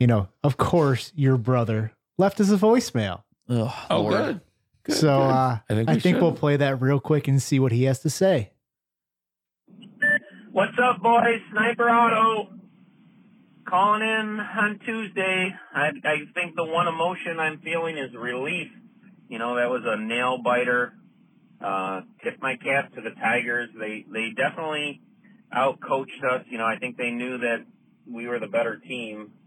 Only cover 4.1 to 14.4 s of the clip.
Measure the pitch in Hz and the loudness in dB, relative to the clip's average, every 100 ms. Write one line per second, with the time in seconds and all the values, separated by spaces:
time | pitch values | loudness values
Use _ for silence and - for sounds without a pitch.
4.1 | 202 - 180 - _ _ _ - 101 156 | 0 0 -4 -12 _ _ _ -4 2 4
5.1 | 135 135 131 127 117 - 110 113 156 180 | 6 4 4 2 0 -2 0 2 2 4
6.1 | 180 170 - 147 143 139 135 131 139 - | 4 2 2 2 2 2 2 2 2 2
7.1 | 151 135 135 - 139 131 117 131 131 156 | 0 2 0 2 2 2 2 2 0 -2
8.1 | - 190 160 101 _ _ _ _ _ _ | 2 2 2 0 _ _ _ _ _ _
9.1 | _ _ _ _ _ _ - - - 240 | _ _ _ _ _ _ -20 -20 -4 0
10.1 | 240 - - - - 214 233 247 220 226 | 0 -2 -16 -6 -2 0 2 2 2 4
11.1 | 233 233 226 185 208 226 233 233 233 226 | 4 4 0 -4 -2 0 2 4 4 4
12.1 | 214 214 220 - - - _ _ _ _ | 4 2 0 -4 -12 -20 _ _ _ _
13.1 | _ _ _ _ _ - 180 202 214 220 | _ _ _ _ _ -2 2 4 2 0
14.1 | 220 214 214 | -2 -2 -6